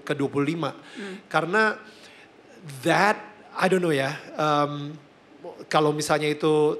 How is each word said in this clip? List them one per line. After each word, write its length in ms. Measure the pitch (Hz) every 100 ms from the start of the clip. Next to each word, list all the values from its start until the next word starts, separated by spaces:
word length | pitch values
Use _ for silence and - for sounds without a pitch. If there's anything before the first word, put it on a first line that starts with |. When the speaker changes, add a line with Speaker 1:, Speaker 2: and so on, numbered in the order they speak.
Speaker 1:
ke 120 | -
dua 160 | 143 139
puluh 160 | 135 143
lima? 240 | 165 143
Speaker 2:
Hmm. 500 | - - - 202 185 -
Speaker 1:
Karena 480 | 160 160 208 220 - - - - - - - - - 156 135
that 360 | 160 160 196 214 - - -
I 140 | - 190
don't 120 | 185
know 120 | 175
ya, 200 | 143 135 147 -
em, 600 | - 151 147 147 147 143 151 - - - - 175 - -
kalau 260 | 156 151
misalnya 360 | 151 151 151 151
itu, 240 | 147 156 151 151